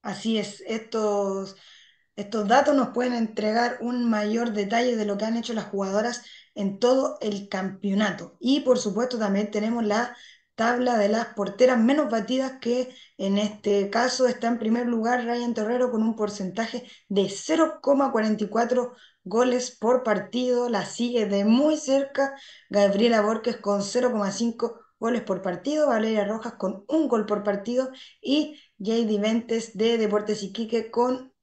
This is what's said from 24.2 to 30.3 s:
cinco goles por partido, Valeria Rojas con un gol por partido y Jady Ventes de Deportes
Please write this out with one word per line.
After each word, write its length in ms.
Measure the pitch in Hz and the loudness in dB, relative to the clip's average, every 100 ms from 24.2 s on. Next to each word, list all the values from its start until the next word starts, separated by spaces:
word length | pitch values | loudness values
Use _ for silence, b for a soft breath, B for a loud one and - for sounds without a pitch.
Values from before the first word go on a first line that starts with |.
| 196 | -2
cinco 500 | 196 233 226 226 - _ _ | -2 -2 -2 -6 -6 _ _
goles 240 | 226 240 | -2 -2
por 180 | 220 185 | -2 -4
partido, 460 | 190 175 - 302 294 | -4 -6 -4 0 2
Valeria 360 | 226 220 220 202 | 2 2 0 0
Rojas 280 | 220 233 | -4 -8
con 320 | - 190 208 - | -6 -6 -6 -2
un 200 | 311 285 | 0 2
gol 160 | 226 202 | 2 0
por 180 | 208 | -2
partido 480 | 208 202 208 247 262 B B B | 0 -4 -2 -2 -2 B B B
y 360 | - 294 302 B B _ | 0 0 0 B B _
Jady 380 | 202 226 226 208 | -2 0 2 2
Ventes 560 | 214 226 226 226 226 185 | 2 0 0 -4 -4 -2
de 200 | 226 233 | 0 2
Deportes 460 | 214 208 208 | 2 0 0